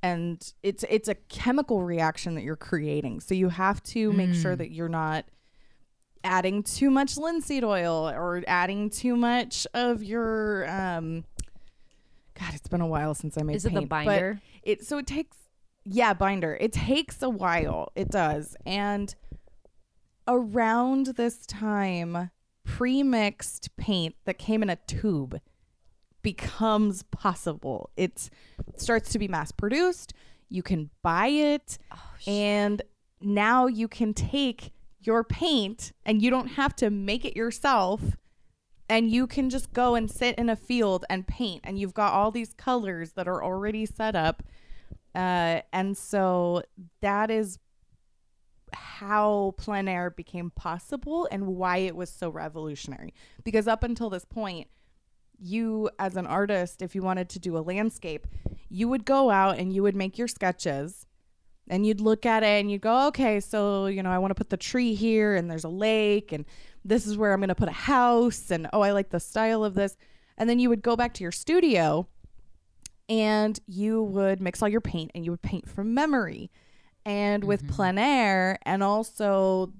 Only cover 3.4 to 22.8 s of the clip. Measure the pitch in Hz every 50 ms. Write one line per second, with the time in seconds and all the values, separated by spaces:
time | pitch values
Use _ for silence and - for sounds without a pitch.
3.4 | 185 180 170 175 190 190 202 - - - - 233 220 214 208 185 185 180 175 170
4.4 | 165 - - 135 - - - 160 170 165 165 160 156 156 156 156 - - - _
5.4 | _ _ _ _ - - _ _ - _ _ _ _ _ _ - - 190 185 185
6.4 | 180 190 196 208 202 - - - 269 277 269 269 277 277 - 285 302 330 339 330
7.4 | - - 285 269 240 220 202 185 170 170 165 160 156 160 - 131 175 175 175 180
8.4 | 175 - 180 180 180 185 196 202 208 208 202 - - 247 240 240 240 240 240 247
9.4 | 226 - - - - - - 240 247 247 240 220 214 196 214 233 233 226 220 220
10.4 | 214 214 208 196 180 135 175 190 190 185 175 165 165 160 165 165 160 - - -
11.4 | - - - - - - _ _ - - _ _ _ _ - - _ _ - -
12.4 | 190 170 151 147 - - - 175 170 165 160 151 151 156 151 - - 151 - 156
13.4 | 151 151 147 - - - 180 196 175 135 160 156 151 214 202 190 180 190 214 202
14.4 | - - - - - 208 214 - - - 302 285 277 - 269 294 320 _ - -
15.4 | - _ _ _ _ _ _ _ _ 202 190 233 240 220 196 175 196 196 196 190
16.4 | 165 160 - - - 226 - - - 214 262 302 320 - - - - 262 233 196
17.4 | 190 180 170 170 156 - - 80 78 - - - 190 - - 202 170 151 151 147
18.4 | 151 - - - - - 185 202 202 202 202 202 202 202 - _ - - - -
19.4 | - - - - _ _ _ _ _ _ _ _ _ _ _ _ _ - 247 247
20.4 | 247 214 202 240 226 220 220 233 247 254 269 269 269 254 254 - 233 240 233 -
21.4 | - - - 202 214 214 208 202 196 190 180 175 170 170 170 170 180 175 _ _
22.4 | _ _ _ _ _ - - -